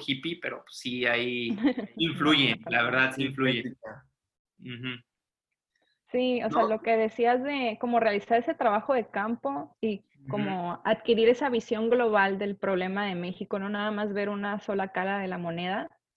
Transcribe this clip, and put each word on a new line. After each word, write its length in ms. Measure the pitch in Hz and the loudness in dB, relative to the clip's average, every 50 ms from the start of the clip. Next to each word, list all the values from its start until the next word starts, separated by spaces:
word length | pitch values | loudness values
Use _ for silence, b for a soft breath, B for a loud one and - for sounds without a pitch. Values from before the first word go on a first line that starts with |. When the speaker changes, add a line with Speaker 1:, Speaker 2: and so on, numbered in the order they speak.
| - | -4
Speaker 1:
hippie, 340 | 143 135 131 - 165 175 - | -4 -4 -4 -4 -6 -8 -6
pero, 240 | - - 123 - - | -8 -10 -10 -10 -14
pues, 140 | - - - | -16 -16 -10
sí 260 | - 127 123 127 123 | -8 -6 -4 0 0
ahí 440 | 120 120 120 123 123 123 120 120 113 | 2 2 2 0 -2 -2 -2 -2 -2
Speaker 2:
<laughs> 480 | 220 196 226 269 254 247 208 - - 151 | -2 0 0 0 0 0 -6 -8 -4 -2
Speaker 1:
influye, 580 | 165 160 139 - 143 151 156 143 135 117 110 | -2 -2 0 2 4 4 4 6 4 2 2
Speaker 2:
No, 140 | - - 120 | 0 -2 -2
Speaker 1:
la 120 | 120 120 117 | 0 0 2
verdad, 280 | 123 123 131 131 131 131 | 2 2 2 2 2 0
sí 80 | 135 | -2
Speaker 3:
Sí, 60 | 139 131 | -4 -4
Speaker 1:
influye. 320 | 135 135 131 127 120 113 | 0 0 2 2 2 0
Speaker 3:
ética. 460 | 131 117 - _ - 110 110 - - _ _ _ _ _ _ _ _ _ _ _ | -2 -6 -10 _ -14 -16 -16 -16 -20 _ _ _ _ _ _ _ _ _ _ _
Speaker 1:
Ujú. 420 | - 127 123 117 127 127 123 120 _ _ _ _ _ _ _ _ _ _ _ _ _ _ _ _ _ _ _ _ _ _ | -14 -14 -12 -8 -8 -8 -8 -10 _ _ _ _ _ _ _ _ _ _ _ _ _ _ _ _ _ _ _ _ _ _
Speaker 2:
Sí, 320 | - 247 254 254 247 233 | -2 0 0 2 0 0
o 80 | - 220 | -2 0
sea, 120 | - 240 | 2 2
Speaker 1:
No. 60 | 220 214 | 2 2
Speaker 2:
lo 140 | 220 214 | 2 0
que 140 | - 226 226 | 0 2 2
decías 460 | 220 220 220 - - 233 240 247 254 | 4 2 2 0 2 2 4 4 2
de 360 | 262 285 285 269 247 226 208 - | 2 -2 -2 -2 -2 -2 -2 -4
como 180 | 247 240 240 233 | -2 2 2 4
realizar 400 | 226 214 202 202 - - 233 240 | 4 4 2 0 0 2 2 2
ese 160 | 247 330 320 | 2 0 0
trabajo 380 | - 269 226 202 214 214 - | 2 2 2 2 2 2 2
de 140 | 269 240 214 - | 0 0 0 -2
campo 680 | - 202 202 226 233 - - 277 277 285 302 - _ - | -4 -4 -2 -4 -4 -4 -4 -4 -4 -4 -8 -10 _ -4
y 240 | 226 220 202 202 _ _ _ _ | -4 -4 -4 -4 _ _ _ _
Speaker 1:
Ujú. 80 | - 135 | -10 -6
Speaker 2:
como 540 | 214 208 202 196 190 180 175 175 175 - - | -4 -2 -2 -2 -2 -4 -4 -4 -6 -2 0
adquirir 440 | 202 220 220 - - 226 214 226 226 | 0 0 2 2 2 4 6 6 6
esa 200 | 247 247 294 269 | 6 4 2 0
visión 400 | 247 226 - - 226 214 226 226 | 0 0 0 0 -2 0 2 2
global 500 | 240 254 240 220 214 202 196 196 196 190 | 4 4 4 4 4 4 4 4 2 -2
del 180 | 202 202 202 | -4 -4 -4
problema 500 | - - 190 190 180 185 190 190 202 208 | -4 -2 0 0 0 0 -2 -2 -2 -2
de 80 | 196 180 | -2 -4
México, 440 | 175 175 180 185 - 202 - 208 196 | -4 -6 -6 -8 -8 -6 -6 -4 -4
no 100 | 196 202 | -4 -4
nada 200 | 208 208 208 214 | -4 -4 -2 -2
más 220 | 214 208 214 208 | -2 -2 -4 -2
ver 160 | 196 208 202 208 | -2 -2 -2 -2
una 300 | 208 202 202 208 208 202 | -2 -4 -4 -4 -4 -4
sola 280 | - - 202 196 190 190 | -4 -4 -2 -2 -2 -2
cara 260 | - 180 185 190 202 202 | -2 -2 -2 -2 -2 -2
de 100 | 190 185 | -4 -4
la 100 | 180 180 | -4 -4
moneda. 500 | 170 170 165 170 175 180 196 233 - - _ _ _ _ _ | -4 -4 -4 -4 -4 -4 -4 -4 -6 -8 _ _ _ _ _